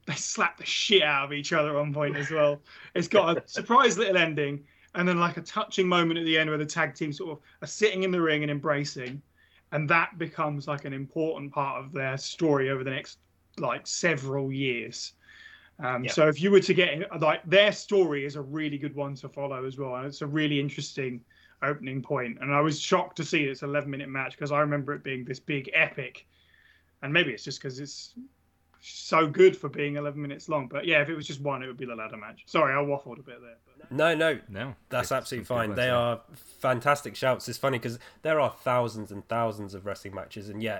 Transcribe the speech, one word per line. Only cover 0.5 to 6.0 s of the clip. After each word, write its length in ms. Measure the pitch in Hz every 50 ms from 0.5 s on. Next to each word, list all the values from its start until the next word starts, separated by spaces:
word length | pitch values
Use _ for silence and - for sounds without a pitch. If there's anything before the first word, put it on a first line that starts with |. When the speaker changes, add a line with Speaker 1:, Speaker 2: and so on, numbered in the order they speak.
| -
Speaker 1:
the 80 | - 165
shit 380 | - - - - - 208 185 151
out 240 | 151 147 139 139
of 60 | 143 147
each 200 | 143 143 - 170
other 180 | 160 147 151
at 40 | 147
one 180 | 147 147 151 143
point 240 | 147 147 147 147
as 140 | 143 143 139
well. 320 | 160 156 147 147 147 143 _ - - - - - -
It's 140 | 180 170 170
got 280 | - 202 180 165 170
a 60 | - -
Speaker 2:
<laughs> 40 |
Speaker 1:
surprise 520 | - - - 190 - 233 254 277 240 190 175
little 180 | 226 196 185
ending, 480 | 180 170 165 156 143 147 139 143 143 - _ _ _ _ _ -
and 120 | 180 180
then, 140 | 180 180 170
like, 160 | 175 175 170
a 60 | 175 170
touching 440 | - - 214 - - - - 190
moment 320 | 180 180 175